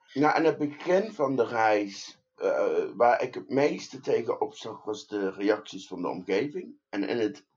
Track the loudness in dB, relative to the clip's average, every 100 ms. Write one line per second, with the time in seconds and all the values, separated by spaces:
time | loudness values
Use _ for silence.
0 | _ 2 2 4 2 2 -4 -6 0 0
1 | 0 -2 0 2 0 2 4 4 0 -6
2 | -14 -18 _ -4 0 2 2 0 0 4
3 | 4 4 0 -6 -2 2 2 0 -8 -10
4 | 0 0 0 -2 -4 -6 -12 -10 -8 -8
5 | -6 -2 -2 0 2 0 -2 -14 -12 -6
6 | -4 -4 -2 0 0 -4 -10 -16 _ -4
7 | -2 0 0 -4 _